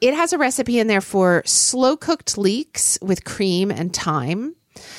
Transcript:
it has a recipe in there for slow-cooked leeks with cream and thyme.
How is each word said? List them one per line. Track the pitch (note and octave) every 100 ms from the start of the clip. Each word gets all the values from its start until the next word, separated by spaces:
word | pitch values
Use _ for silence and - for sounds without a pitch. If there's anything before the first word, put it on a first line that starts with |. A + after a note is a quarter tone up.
it | B3 D4
has | E4+
a | F4
recipe | C4 C4 B3 A#3+
in | A3+
there | G3+
for | - G3 F#3 F3 -
slow-cooked | - - B3+ C4 D4+ - E4 - -
leeks | G3 A3 D#4 - - -
with | F#3+ F#3 -
cream | - G3 F3+ G3
and | D#3 E3+ -
thyme. | - D3+ C#3+ F3 C4+ E4+ _ - -